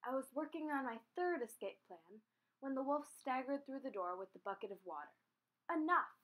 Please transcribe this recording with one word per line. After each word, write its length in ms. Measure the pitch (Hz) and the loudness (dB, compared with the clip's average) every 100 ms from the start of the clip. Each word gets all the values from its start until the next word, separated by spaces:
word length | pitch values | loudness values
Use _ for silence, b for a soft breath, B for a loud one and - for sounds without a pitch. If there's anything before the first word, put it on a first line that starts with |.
| - | 0
I 80 | 262 | 0
was 100 | 262 | 0
working 380 | 254 302 339 302 | -2 -2 -2 0
on 140 | 285 262 | 0 0
my 120 | 226 - - | -4 -8 0
third 260 | 359 339 | 2 2
escape 340 | 233 - 208 - _ | 0 -4 -6 -6 _
plan 340 | 175 165 208 _ _ _ _ | -20 -18 -20 _ _ _ _
when 140 | 269 | -2
the 80 | 269 | 0
wolf 240 | 269 285 294 - | 4 4 2 -8
staggered 440 | - 254 262 277 277 | 0 0 2 -2 -2
through 160 | 269 | -6
the 80 | 269 | -4
door 260 | 202 180 180 | -2 -2 -2
with 160 | 190 | -6
the 60 | - | -8
bucket 320 | 202 196 202 | -4 -4 -4
of 60 | 196 | -8
water. 300 | 185 156 147 _ _ _ _ _ _ | -8 -8 -8 _ _ _ _ _ _
Enough 380 | 339 311 349 - - | 0 6 4 4 -6